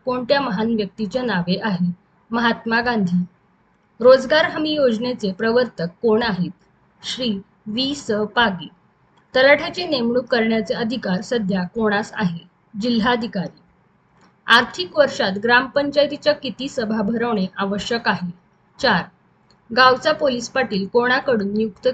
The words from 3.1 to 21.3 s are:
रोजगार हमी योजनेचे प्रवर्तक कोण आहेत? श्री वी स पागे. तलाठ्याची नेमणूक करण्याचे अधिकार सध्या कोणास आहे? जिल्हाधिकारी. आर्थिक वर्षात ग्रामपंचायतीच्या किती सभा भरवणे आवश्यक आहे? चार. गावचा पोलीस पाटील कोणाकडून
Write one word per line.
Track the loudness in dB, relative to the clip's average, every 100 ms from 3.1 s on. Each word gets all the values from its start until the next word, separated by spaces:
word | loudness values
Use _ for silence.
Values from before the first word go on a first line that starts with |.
| 0 -2 _ _ _ _ _ _ 4
रोजगार | 6 6 6 2
हमी | 2 -2 -2
योजनेचे | 2 2 2 -4 -4 -4
प्रवर्तक | -2 0 2 0 -4 -8 -2
कोण | 2 2
आहेत? | 2 -2 -4 -8 _ _ _ _
श्री | -12 -6 -4 -4 -10 _ -8
वी | -4 -4
स | -4 -4
पागे. | -2 0 2 2 0 -10 -20 _ _ _ _ _ 4
तलाठ्याची | 6 4 2 -6
नेमणूक | -2 0 0 -2
करण्याचे | 0 0 2 0 -2
अधिकार | -4 -4 -4 -2 -4
सध्या | -2 -4 -2 -2
कोणास | -4 -2 0 0 -4
आहे? | -4 -4 -4 -12 _ _ -6
जिल्हाधिकारी. | -2 0 0 0 -2 -6 -8 -12 _ _ _ _ _ _ _ _ 2
आर्थिक | 2 2 -6 0 2
वर्षात | 2 0 -2 -2
ग्रामपंचायतीच्या | 2 2 2 -2 0 2 0 0 -2
किती | -2 -4 -8 -8
सभा | -6 -4 -2
भरवणे | -2 -2 -2 -2 -4 -4
आवश्यक | -4 -4 -4 -2 -2
आहे? | -2 -6 -10 _ _ _ -4
चार. | 0 0 -2 _ _ _ _ _ -2 4
गावचा | 6 6 0
पोलीस | 0 0 -2 -4
पाटील | -4 -2 -2 0
कोणाकडून | 0 2 0 0